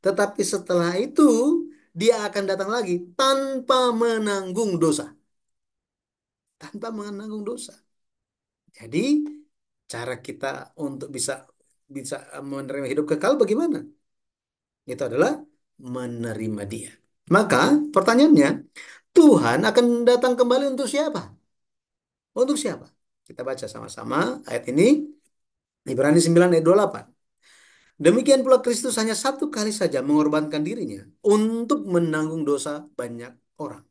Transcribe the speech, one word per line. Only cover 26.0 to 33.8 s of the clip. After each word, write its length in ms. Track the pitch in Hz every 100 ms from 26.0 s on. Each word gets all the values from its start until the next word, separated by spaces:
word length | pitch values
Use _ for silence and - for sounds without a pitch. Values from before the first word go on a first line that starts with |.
| 139 160
sembilan 320 | 165 170 180
ayat 140 | 165 160
dua 80 |
puluh 80 | 190
delapan. 220 | 196 - - _ _ _ _ _ _ _ _
"Demikian 460 | _ 147 214 269 269
pula 160 | 262 254
Kristus 400 | 254 240 262 226
hanya 160 | 220
satu 400 | 214 262 269 302
kali 160 | 226 214
saja 320 | 208 175 139
mengorbankan 640 | 135 151 147 151 151 151 151
dirinya 400 | 233 147 98 - _
untuk 640 | 208 208 220 226 233 294 202
menanggung 560 | 175 170 156 156 160
dosa 480 | 143 143 151 147 151 -
banyak 320 | 120 117 120 120 _ _
orang. 240 | 147 104